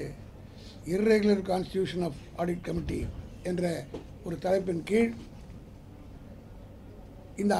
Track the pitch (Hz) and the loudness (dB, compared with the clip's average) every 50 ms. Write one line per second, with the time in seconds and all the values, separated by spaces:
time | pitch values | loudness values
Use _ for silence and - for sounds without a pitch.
0 | 147 139 143 - - - - - - - - - - - - - - 156 175 190 | -2 -4 -8 -10 -12 -14 -14 -16 -16 -16 -16 -14 -14 -14 -14 -10 -4 0 2 4
1 | 208 226 220 214 202 208 202 196 180 190 180 185 175 - - 190 190 - 165 180 | 8 8 8 8 8 8 6 6 4 2 2 2 2 0 2 2 2 2 2 0
2 | 175 165 139 - - - - - 175 175 175 175 - - 165 170 151 - 156 151 | 0 -2 -2 -6 -12 -10 -4 -2 0 0 0 -2 -2 -2 -2 -2 0 -2 -2 -2
3 | - - - - - - - - - 180 180 175 180 175 165 147 139 - - - | -2 -4 -4 -8 -10 -10 -10 -6 -4 -2 0 2 2 2 0 -2 -4 -8 -10 -10
4 | - - - - - 180 170 135 - 180 190 196 185 185 170 165 151 - 202 226 | -10 -10 -14 -8 -6 -6 -4 -2 2 4 4 4 4 2 0 0 0 4 6 6
5 | 233 233 233 - - - - - - - - - - - - - - - - - | 6 6 2 -4 -10 -12 -14 -14 -14 -12 -14 -14 -14 -14 -16 -16 -16 -16 -16 -16
6 | - - - - - - - - - - - - - - - - - - - - | -16 -16 -16 -16 -16 -16 -16 -16 -16 -16 -16 -16 -14 -16 -16 -16 -16 -16 -16 -16
7 | - - - - - - - - 202 202 196 | -16 -16 -16 -16 -16 -12 -4 2 4 6 8